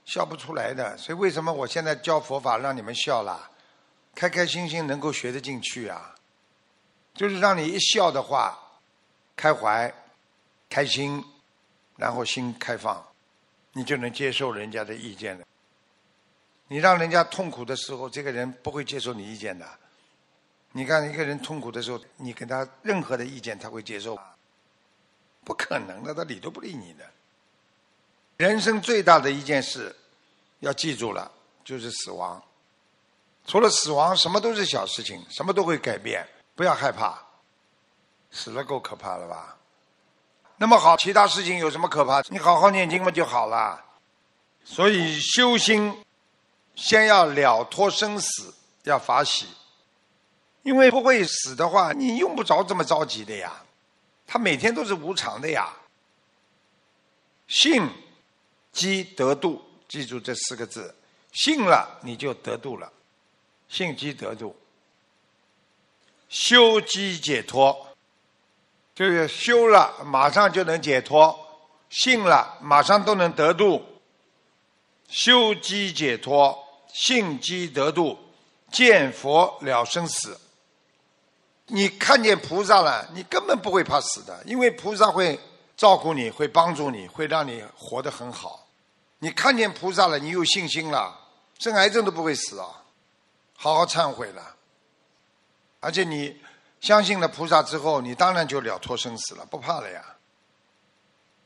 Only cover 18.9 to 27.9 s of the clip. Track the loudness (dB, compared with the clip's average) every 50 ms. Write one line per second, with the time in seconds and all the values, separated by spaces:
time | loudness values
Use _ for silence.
18.9 | -10 -10 -8 -8 -10 -10 -12 -14 -14 -12 -12 -12 -12 -12 -16 -20 -20 -20 _ _
19.9 | _ _ _ _ _ _ _ _ _ _ _ _ _ _ _ _ -14 -10 -4 -2
20.9 | -2 -2 -2 -2 -6 -6 -6 -6 -8 -10 -10 -12 -12 -12 -12 -12 -12 -12 -10 -10
21.9 | -12 -12 -14 _ _ -18 -16 -16 -14 -14 -12 -10 -8 -8 -8 -10 _ _ -6 -6
22.9 | -4 -4 -4 -6 -6 -8 -8 -10 -14 -14 -12 -12 -12 -12 -14 -16 -16 -14 -14 -12
23.9 | -14 -12 -12 -12 -14 -14 -16 -20 -20 _ _ _ _ _ _ _ _ _ _ _
24.9 | _ _ _ _ _ _ _ _ _ _ -12 -12 -8 -8 -6 -6 -6 -6 -8 -10
25.9 | -16 -16 -14 -12 -10 -10 -10 -10 -12 -14 -14 -16 -16 -14 -14 -14 -14 -14 -16 -18
26.9 | -20 -20 -20 -20 _ _ _ _ _ _ _ _ _ _ _ _ _ _ _ _